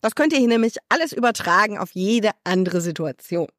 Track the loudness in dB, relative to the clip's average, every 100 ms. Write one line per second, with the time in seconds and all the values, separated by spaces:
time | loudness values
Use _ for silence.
0 | -4 0 2 4 4 4 2 -2 _ -2
1 | -2 0 -2 0 0 2 2 -2 -8 -4
2 | 0 2 0 -2 -2 0 2 0 -4 -6
3 | -6 -8 -6 -6 -6